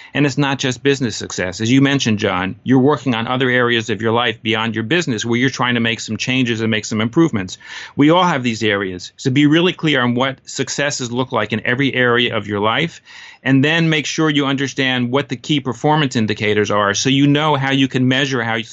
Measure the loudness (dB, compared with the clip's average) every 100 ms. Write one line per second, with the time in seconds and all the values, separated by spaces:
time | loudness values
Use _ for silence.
0 | -8 -2 0 0 -2 0 -2 -2 0 0
1 | -2 -6 -10 -6 -6 -4 2 4 4 2
2 | 0 0 0 0 -2 -6 2 4 4 2
3 | 0 -2 -2 0 2 2 2 0 -2 -2
4 | 0 0 0 -2 -2 -2 -2 -4 -2 -2
5 | 0 -4 -2 0 0 0 -2 0 0 -2
6 | -6 -6 -2 0 0 0 0 -2 -2 -2
7 | -2 2 2 0 -6 -10 -16 -18 -14 2
8 | 4 4 4 0 -2 -2 0 0 -2 -8
9 | -12 -6 -2 2 4 4 2 0 0 2
10 | 2 0 -2 -4 -12 -8 -6 -2 -2 -2
11 | -6 -4 -2 -2 -2 -2 -2 0 0 2
12 | 2 2 0 -2 -4 -2 0 0 -4 -6
13 | _ -20 -20 -8 2 4 4 2 2 0
14 | -2 -2 0 2 0 -2 -4 -2 -2 0
15 | 0 -2 -2 -8 -2 -2 -2 -4 0 2
16 | 2 0 -2 -2 0 0 2 2 0 0
17 | 0 2 4 2 2 0 0 0 0 0
18 | 0 0 0 -2 -2 -4 -6